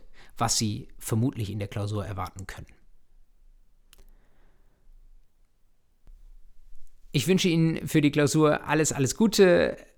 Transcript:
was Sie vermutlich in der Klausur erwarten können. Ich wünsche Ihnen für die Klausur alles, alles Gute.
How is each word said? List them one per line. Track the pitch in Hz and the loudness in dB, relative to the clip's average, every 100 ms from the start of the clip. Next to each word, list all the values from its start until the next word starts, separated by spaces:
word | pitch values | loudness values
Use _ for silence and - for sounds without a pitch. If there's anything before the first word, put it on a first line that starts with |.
| - - - - | -18 -20 -12 -4
was | 113 - | -2 0
Sie | 110 - - - | -2 -4 -12 -12
vermutlich | - 113 131 - 101 | -4 -2 0 -2 -6
in | 110 | -6
der | 101 | -8
Klausur | 107 101 104 | -6 -6 -6
erwarten | 95 98 92 98 95 | -6 -8 -10 -12 -14
können. | - - - - - - - - _ - - _ _ _ - - - _ - - _ _ _ - - - - - _ _ _ _ _ _ _ - - - - - - - - - - - | -14 -18 -20 -20 -20 -20 -20 -20 _ -20 -20 _ _ _ -20 -20 -20 _ -20 -20 _ _ _ -20 -20 -20 -20 -20 _ _ _ _ _ _ _ -20 -20 -20 -20 -20 -20 -12 -10 -10 -12 -4
Ich | 147 156 | -2 2
wünsche | 190 185 | 2 2
Ihnen | 165 165 165 139 | 2 2 0 -2
für | 156 | 2
die | 143 | 2
Klausur | 151 143 156 151 - - | 2 2 4 4 2 0
alles, | 151 156 | 0 0
alles | 143 127 - | 0 -2 2
Gute. | 220 - 185 175 69 - - | 2 6 6 6 2 -4 -14